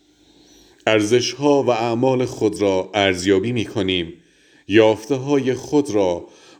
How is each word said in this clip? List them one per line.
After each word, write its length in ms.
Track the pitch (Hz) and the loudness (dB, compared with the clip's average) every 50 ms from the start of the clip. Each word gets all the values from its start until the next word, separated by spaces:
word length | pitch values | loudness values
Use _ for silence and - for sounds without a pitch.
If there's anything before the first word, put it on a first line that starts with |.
| _ _ _ _ _ _ _ _ _ _ _ - _ _ _ _ - | _ _ _ _ _ _ _ _ _ _ _ -20 _ _ _ _ -2
ارزش‌ها 760 | 110 110 110 104 107 123 123 120 - - - 143 147 143 139 135 | 0 0 0 2 2 0 0 0 -2 -4 -2 0 2 2 2 2
و 60 | 120 | 0
اعمال 560 | 120 110 117 120 117 117 127 131 131 127 127 | 0 0 -2 -2 -2 0 0 0 0 0 -2
خود 360 | 123 127 - 110 107 87 87 | -4 -4 -2 -2 -2 0 0
را 300 | 101 98 95 95 92 - - | 0 0 0 0 -2 -2 -2
ارزیابی 580 | 107 98 98 92 87 87 98 98 95 98 120 | 0 0 0 0 0 0 2 2 2 2 0
می‌کنیم. 600 | 123 117 98 - - 113 95 95 92 90 85 82 - - _ _ _ _ _ _ _ _ _ | -2 -4 -4 -4 -4 -4 -2 -2 -2 -2 -4 -6 -10 -16 _ _ _ _ _ _ _ _ _
یافته‌های 840 | - 95 110 110 110 107 104 - - 143 127 127 143 147 143 123 127 123 | 2 4 6 6 6 4 0 -2 -4 -4 -4 -2 0 0 0 0 0 -4
خود 380 | - - - 151 147 143 - | -4 -4 0 0 0 0 2
را 360 | 104 104 98 90 87 85 - - - - - - - | 0 0 0 0 0 -4 -6 -12 -20 -20 -20 -20 -20